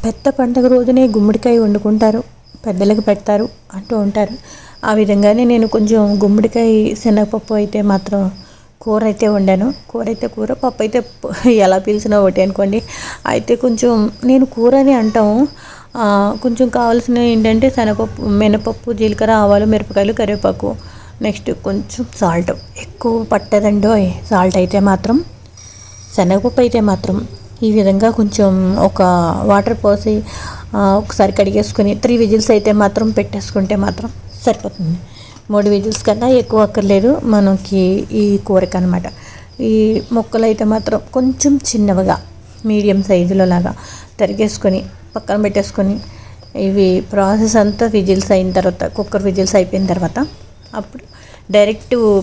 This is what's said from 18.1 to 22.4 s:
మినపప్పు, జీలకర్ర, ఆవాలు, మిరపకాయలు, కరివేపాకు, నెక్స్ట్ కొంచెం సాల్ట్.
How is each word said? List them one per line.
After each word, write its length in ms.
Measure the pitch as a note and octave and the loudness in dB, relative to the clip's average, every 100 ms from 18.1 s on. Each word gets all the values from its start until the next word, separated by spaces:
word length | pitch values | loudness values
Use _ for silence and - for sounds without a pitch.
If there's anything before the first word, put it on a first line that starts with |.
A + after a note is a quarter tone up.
| - | -6
మినపప్పు, 720 | G#3 G3+ G#3+ G#3+ A3+ A3 - | -2 2 2 2 -2 -6 -6
జీలకర్ర, 380 | G#3+ A3 G#3 A3 | -2 -2 0 2
ఆవాలు, 360 | A3 G3+ G3+ G#3+ | 4 4 4 4
మిరపకాయలు, 460 | G#3+ G3+ G#3 G3+ | 0 0 -2 0
కరివేపాకు, 640 | A3 G#3 G#3 G2 - G3+ G#3+ - - - - | 0 -2 0 -2 -2 -6 -8 -14 -20 -20 -8
నెక్స్ట్ 280 | G#3+ G3+ - - | -6 -6 -8 -6
కొంచెం 420 | F#3+ G3 G3+ - A#3 - | -6 -6 -6 -10 -10 -2
సాల్ట్. 340 | F#3 E3 | -2 0